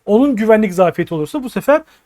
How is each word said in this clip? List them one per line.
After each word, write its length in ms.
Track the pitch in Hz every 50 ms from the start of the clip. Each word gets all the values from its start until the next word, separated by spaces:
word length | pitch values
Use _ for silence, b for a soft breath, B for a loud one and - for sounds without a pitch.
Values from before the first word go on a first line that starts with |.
| b
Onun 300 | - 208 226 277 285 262
güvenlik 380 | 202 226 214 220 214 220 196 180
zafiyeti 400 | 175 185 170 - - 170 - 170
olursa 280 | 156 151 151 - 302
bu 80 | 254 233
sefer 320 | - 202 - - 285 311 311 b b b b